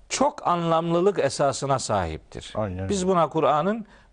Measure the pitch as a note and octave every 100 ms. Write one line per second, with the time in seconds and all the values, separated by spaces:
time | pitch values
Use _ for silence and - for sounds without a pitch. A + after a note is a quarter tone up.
0 | - - C#4+ - - F3 E3+ E3 E3+ E3+
1 | F#3+ E3+ C3 - C#3 C3+ C#3 C3 - G#2
2 | E2+ D#2 - A#1 - - G#2+ F2+ F#2+ G3
3 | F#3 F3+ D#3 D#3+ C3+ D3 F3+ A3+ G#3 -
4 | -